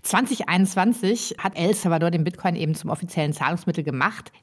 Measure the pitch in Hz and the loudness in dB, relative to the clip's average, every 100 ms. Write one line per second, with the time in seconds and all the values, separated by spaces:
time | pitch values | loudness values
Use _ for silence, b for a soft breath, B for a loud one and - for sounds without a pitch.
0 | - 196 262 240 - 180 190 196 196 233 | 0 2 2 -2 0 2 2 4 2 2
1 | 190 233 - - 196 - 170 214 180 165 | 0 0 -4 -4 -4 0 2 2 2 2
2 | 170 170 160 - 185 170 156 156 - 156 | 2 2 0 -2 -2 0 -2 -2 -4 -6
3 | 175 - 151 147 139 175 - 165 147 131 | -4 -2 -2 0 -2 0 -2 -2 -2 -2
4 | 170 214 - b | -2 -4 -14 b